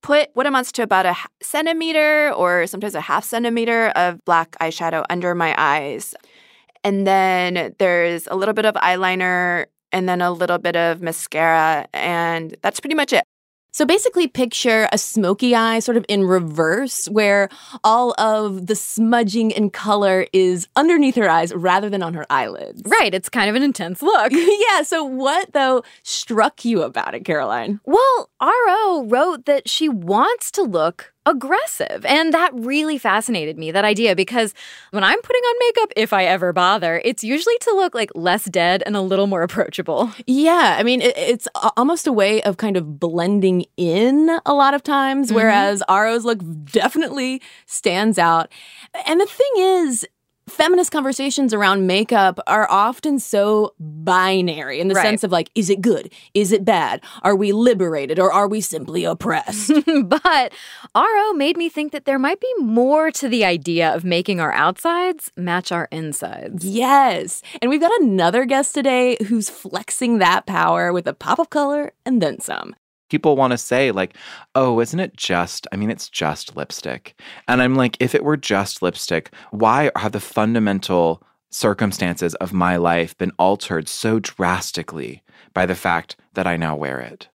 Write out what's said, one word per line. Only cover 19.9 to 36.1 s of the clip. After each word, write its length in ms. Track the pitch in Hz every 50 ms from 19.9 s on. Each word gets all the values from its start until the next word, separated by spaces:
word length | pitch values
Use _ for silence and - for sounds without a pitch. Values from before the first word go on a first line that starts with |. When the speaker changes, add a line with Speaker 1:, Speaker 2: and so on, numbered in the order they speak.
| 208 208 202 196 190 185 185 - -
Speaker 2:
is 340 | 185 185 180 180 175 170 _ _
underneath 400 | - 294 330 359 320 285 262 233
her 140 | 247 220 190
eyes 240 | 160 165 165 170 170
rather 340 | 180 165 185 180 196 202 208
than 140 | 196 196 180
on 120 | 165 170
her 120 | 165 151 -
eyelids. 520 | 143 135 120 107 92 - - - - - -
Speaker 3:
Right, 300 | 208 381 440 311 214 175
it's 140 | 185 - -
kind 200 | - 247 202 202
of 60 | 208
an 80 | 247 277
intense 400 | 285 262 - 190 170 185 - 277
look. 300 | 330 427 311 214 247 247
Speaker 2:
<laughs> 60 | 320 339 349 415 415 440 466 403
Yeah, 100 | 349 302
so 200 | - 370 330 311
what, 480 | 269 262 254 269 269 302 359 392 - _
though, 300 | 285 269 262 262 247 240 - - _ _
struck 600 | - - - - - 233 214 233 285 - - -
you 180 | 240 233 185 156
about 320 | 123 - - - - -
it, 100 | - -
Caroline? 560 | - 165 151 135 110 107 120 117 - 208 208 _
Speaker 3:
Well, 460 | - 294 427 523 539 523 466 - _ _ _
R 120 | 262 294 415
O 520 | 494 480 403 359 403 440 403 359 311 254 214
wrote 380 | 226 247 302 359 339 277 254
that 220 | - 285 277 - -
she 200 | - - 320 311
wants 640 | 254 202 170 170 190 214 262 381 480 480 - - -
to 100 | - 381
look 500 | 247 185 165 156 165 170 - - - _ _ _
aggressive. 760 | 285 320 262 233 269 339 427 587 659 - - - - - - 208
And 260 | - 269 302 330 330 311
that 180 | 320 349 349 254
really 420 | 247 226 247 269 294 302 311 311 262
fascinated 600 | - 226 190 214 220 - 233 185 156 151 160 151
me, 140 | 160 156 160
that 120 | 190 202
idea, 300 | 214 208 196 233 226 185
because 400 | - 190 180 226 247 226 202 - - - - - - - _ -
when 100 | 208 190
I'm 180 | 196 277 440
putting 220 | 480 - 494 508 494
on 120 | 494 480 480
makeup, 320 | 494 480 453 480 440 415 -
if 160 | - 220 208